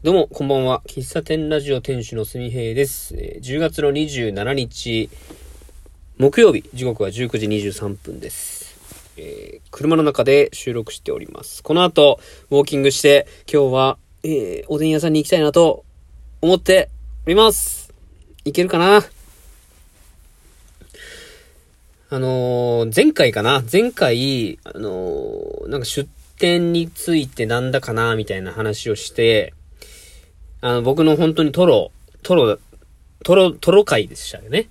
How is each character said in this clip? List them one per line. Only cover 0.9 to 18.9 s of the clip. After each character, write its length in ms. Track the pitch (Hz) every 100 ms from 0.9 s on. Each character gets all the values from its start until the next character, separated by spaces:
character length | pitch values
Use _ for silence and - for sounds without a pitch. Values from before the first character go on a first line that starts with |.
| - 127
茶 120 | 165
店 240 | - 160 151
ラ 100 | 156
ジ 140 | 143
オ 80 | 131
店 240 | 113 127
主 100 | 113
の 100 | 117
す 140 | 107 127
み 120 | 123
へ 200 | 123 117
い 40 | 113
で 100 | 139
す。 300 | - - -
え 220 | 87 -
ー、 20 |
十 180 | 123 143
月 240 | 160 160
の 80 | 147
二 180 | 143 151
十 220 | 139 113
七 240 | 98 107
日、 560 | 139 120 - 120 113 107 - - - - - - - - - - -
木 220 | 139 185
曜 120 | 226
日、 100 | 110 -
時 120 | 123
刻 180 | 127 110
は 80 | 98
十 180 | 104 123
九 80 | 117
時 120 | 107
二 120 | 107
十 120 | 101
三 240 | 95 104 101
分 240 | - -
で 100 | -
す。 480 | - - - - - - - - -
え 420 | 80 53 50 -
ー、 20 | -
車 240 | - 143 160
の 80 |
中 180 | 151 139
で 280 | - 139 143
収 200 | - -
録 200 | 117 110
し 80 | -
て 100 | -
お 80 | 62
り 80 | -
ま 160 | -
す。 220 | - -
こ 100 | -
の 80 | 160
後、 380 | 180 170 147 123 - - _
ウ 80 | 143
ォ 20 |
ー 40 |
キ 120 | 139 147
ン 60 |
グ 100 | 135
し 100 | 131
て、 240 | 147 139 - - -
今 180 | 147 139
日 40 |
は、 240 | 131 135 - _ _
え 60 | 156
ー、 360 | 151 98 90 -
お 100 | 151
で 80 | 156
ん 40 |
屋 100 | 156
さ 80 | 165
ん 60 |
に 60 | 156
行 60 | 151
き 40 |
た 60 | 180
い 40 |
な 100 | 151
と 340 | 156 165 - _ - - - - -
思 120 | 160
っ 60 | 180
て 300 | - 190 - - - - -
お 40 |
り 40 |
ま 180 | 185 220
す。 400 | - - - - - _ _ _ -
行 100 | -
け 80 | 143
る 60 | 180
か 100 | 175
な？ 260 | 180